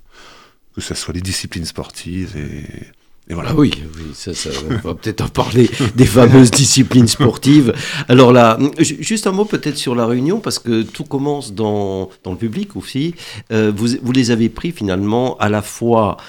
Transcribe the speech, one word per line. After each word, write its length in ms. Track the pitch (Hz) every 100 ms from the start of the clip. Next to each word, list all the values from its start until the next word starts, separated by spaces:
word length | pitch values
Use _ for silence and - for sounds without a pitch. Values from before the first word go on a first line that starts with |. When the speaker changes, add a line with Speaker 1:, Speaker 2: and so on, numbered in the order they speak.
| - - - - _ _ _ -
Speaker 1:
que 60 |
ce 120 | -
soit 200 | 87 -
les 80 | 87
disciplines 440 | 95 - - 87 80
sportives 720 | - - - 82 92 90 76
et, 960 | 71 73 - - - _ _ _ -
et 40 | 85
voilà. 160 | 120
Speaker 2:
Ah 20 | 147
oui, 160 | 143 - 78 78
oui, 80 | 78
ça, 200 | - 95
ça, 160 | 82 78 69 78
on 180 | 110 87
va 60 | 85
peut-être 260 | 110 -
en 60 | -
parler 400 | - - 123 117 -
<laughs> 140 | 123 120
des 100 | 110
fameuses 460 | 113 - 131 123
disciplines 560 | 127 131 - 110 127 110
sportives. 640 | - 127 - 131 151 117 - - - -
Alors 240 | 127 123
là, 240 | 123 117 110 139 -
ju-, 180 | - -
juste 280 | 151 214 202
un 40 |
mot 140 | 190 214
peut-être 320 | 160 151 143
sur 180 | 135 120
la 100 | 113
Réunion, 340 | 123 143 214
parce 180 | 135 -
que 220 | 117 113
tout 240 | 110 - 147
commence 480 | 139 143 143 117
dans, 560 | 98 107 104 98 95 95 _ 92
dans 60 |
le 60 | 90
public 380 | 113 156 202 98
aussi. 400 | - 131 165 175 - 104 -
Euh, 180 | 110 107
vous, 160 | 104 117 -
vous 100 | 120
les 200 | 131 117
avez 180 | 113 113
pris 220 | - 175
finalement 640 | - 101 90 101 117 131 -
à 100 | 104
la 140 | 107
fois, 560 | 101 - 117 113 101 -